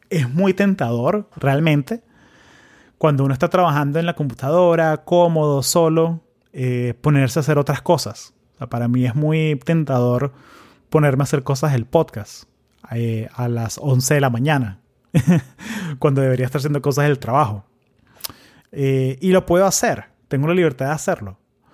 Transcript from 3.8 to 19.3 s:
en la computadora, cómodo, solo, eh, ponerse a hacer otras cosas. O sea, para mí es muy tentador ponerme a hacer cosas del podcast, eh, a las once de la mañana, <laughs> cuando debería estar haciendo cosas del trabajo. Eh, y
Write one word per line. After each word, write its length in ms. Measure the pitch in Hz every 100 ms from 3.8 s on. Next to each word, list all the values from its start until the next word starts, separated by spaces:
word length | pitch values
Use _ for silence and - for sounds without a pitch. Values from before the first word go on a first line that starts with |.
| 143 151
en 80 | 170
la 80 |
computadora, 920 | 170 143 117 135 170 180 165 160 151
cómodo, 580 | - 175 170 160 151 139
solo, 580 | 131 175 165 160 165 165 - _ _
eh, 420 | - 127 123 123 117
ponerse 380 | 147 143 135 165
a 20 |
hacer 180 | 143 143
otras 240 | 143 135
cosas. 520 | - 160 - - - _ _
O 40 | -
sea, 80 | 123
para 200 | 120 120
mí 180 | 123 127
es 80 |
muy 440 | 123 151 160 156 143
tentador 680 | - 165 143 131 123 123 139 - - - - _ _
ponerme 320 | 156 147 131
a 20 |
hacer 180 | 139 151
cosas 300 | 131 131 156
del 140 | 131 113
podcast, 580 | 170 156 110 104 - - _ _ _ -
eh, 380 | 117 117 113 110
a 140 | - 120
las 300 | 117 113 -
once 360 | 147 127 131
de 60 | 147
la 100 | 139
mañana, 500 | 117 143 147 110 98 _ _ _
<laughs> 840 | 160 - 175 - - - 214 175 135
cuando 220 | 151 135
debería 260 | 131 127 127
estar 120 | 147
haciendo 240 | 143 143
cosas 240 | 143 131 147
del 120 | 135
trabajo. 460 | 117 135 127 104 - _ _ _ _ _ - - _ _ _
Eh, 460 | 143 135 135 131 131
y 100 | 185